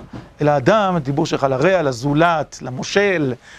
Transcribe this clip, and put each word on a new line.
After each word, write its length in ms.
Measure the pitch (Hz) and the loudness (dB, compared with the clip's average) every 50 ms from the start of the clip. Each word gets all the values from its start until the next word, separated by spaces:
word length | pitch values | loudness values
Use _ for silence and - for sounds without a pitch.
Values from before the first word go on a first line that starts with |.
| - - - - - - - - | -6 -10 -18 -18 -18 -18 -8 -2
אל 60 | 151 147 | 0 2
האדם, 460 | 147 143 120 170 208 220 202 190 180 | 2 2 2 2 2 4 2 0 0
את 60 | 170 | -2
הדיבור 240 | 127 131 135 151 165 | -2 -2 -2 -2 -2
שלך 200 | - 160 135 139 135 | -2 -2 0 0 0
לרע, 320 | 131 127 147 185 190 175 | 0 2 2 2 2 2
לזולת, 760 | 156 135 123 113 127 143 143 151 165 175 165 156 135 - - - | 2 0 -2 -2 -2 0 2 2 2 2 2 -2 -4 -8 -10 -14
למושל, 720 | - 131 127 160 - - - 196 202 202 185 165 147 131 117 - - - - | -12 -12 -10 -10 -8 -2 0 0 2 2 0 0 -2 -2 -4 -6 -12 -20 -20